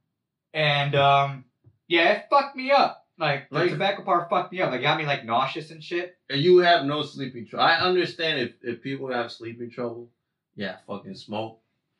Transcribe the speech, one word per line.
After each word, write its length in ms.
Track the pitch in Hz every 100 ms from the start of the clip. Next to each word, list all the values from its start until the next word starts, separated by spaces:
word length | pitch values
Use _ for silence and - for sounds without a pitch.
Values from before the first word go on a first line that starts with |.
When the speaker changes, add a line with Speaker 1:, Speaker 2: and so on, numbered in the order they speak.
| _ _ _ _ _
Speaker 1:
And, 420 | 156 151 143 143 143
um, 500 | 139 139 139 131 - _ _ _ _
yeah, 240 | 170 170
it 120 | 208 -
fucked 260 | 285 277 262
me 160 | 262
up. 340 | 277 - - _ _
Like, 320 | 151 139 -
the 100 | 143
Speaker 2:
Like 100 | 175
Speaker 1:
tobacco 320 | 147 196 196
part 260 | 185 175 -
fucked 220 | 190 180
me 80 | 180
up. 100 | 151
Like, 100 | 127
got 160 | 139 160
me, 80 | 151
like, 200 | 135 113
nauseous 460 | 117 135 165 156
and 120 | 160
shit. 320 | - 175 180 - _
Speaker 2:
And 100 | 139
you 180 | 175 180
have 260 | 175 170 139
no 160 | 151
sleeping 460 | 143 139 131 120 104
trouble. 180 | - 156
I 120 | 165
understand 600 | 180 180 156 - 160 147
if, 120 | 117 -
if 200 | 120 120
people 300 | 135 135 131
have 200 | 120 113
sleeping 400 | - 117 117 120
trouble, 380 | 123 120 117 120 _ _ _ _ -
yeah, 220 | 95 92 -
fucking 280 | 101 92 92
smoke 440 | - 107 113 - _ _ _